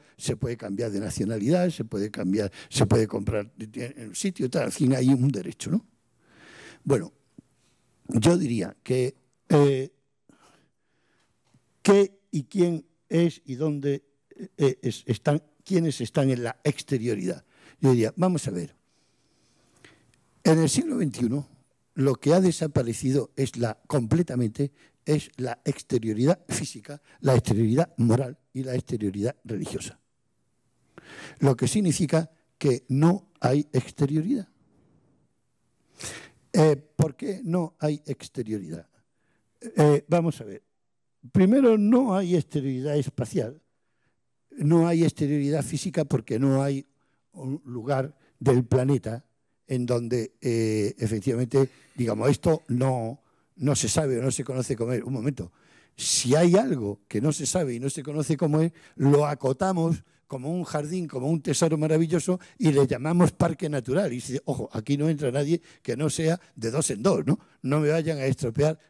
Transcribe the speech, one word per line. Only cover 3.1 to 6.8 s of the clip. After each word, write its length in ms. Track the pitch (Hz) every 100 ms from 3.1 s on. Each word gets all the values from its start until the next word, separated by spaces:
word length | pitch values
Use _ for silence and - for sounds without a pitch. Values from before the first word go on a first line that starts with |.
| 110 101 107 104 -
en 500 | 110 117 123 135 110
un 60 |
sitio, 340 | 92 196 180 127
tal, 160 | 151
en 80 | 120
fin, 220 | - 131
hay 140 | 131 127
un 200 | 135 131
derecho, 420 | 107 90 - -
¿no? 140 | 185 - _ _ _ _ _ - - - -